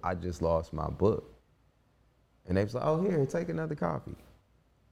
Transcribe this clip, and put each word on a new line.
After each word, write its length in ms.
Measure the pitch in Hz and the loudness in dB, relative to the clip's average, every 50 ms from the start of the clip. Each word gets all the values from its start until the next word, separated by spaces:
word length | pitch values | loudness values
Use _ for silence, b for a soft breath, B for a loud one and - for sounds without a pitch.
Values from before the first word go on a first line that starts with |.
| - | -4
I 120 | 87 92 | -4 -4
just 260 | 87 85 90 87 - | -2 -4 -6 -4 0
lost 300 | 85 82 82 80 80 - - | 2 2 2 2 0 -2 -6
my 140 | 78 78 73 | -4 -4 -4
book." 400 | 73 - 87 107 101 - - - - - _ _ _ _ _ _ _ _ _ _ _ _ _ _ _ _ _ _ _ _ _ 87 | -2 4 4 4 4 4 -2 -8 -20 -20 _ _ _ _ _ _ _ _ _ _ _ _ _ _ _ _ _ _ _ _ _ 0
And 100 | 90 95 | 2 2
they 60 | 104 | 2
was 120 | 104 117 | 2 0
like, 100 | 123 - | -2 0
"Oh, 160 | 151 156 160 | 2 2 2
here, 240 | 185 202 185 151 139 | 2 2 2 2 2
take 240 | 139 - 170 175 175 | 2 0 -2 -2 -2
another 260 | 165 165 160 160 151 | -4 -4 -4 -4 -4
copy." 400 | 147 175 165 156 - - - - - - - - - _ _ _ _ _ _ _ _ _ _ | -2 -2 -2 -2 -2 -6 -10 -14 -14 -16 -20 -20 -20 _ _ _ _ _ _ _ _ _ _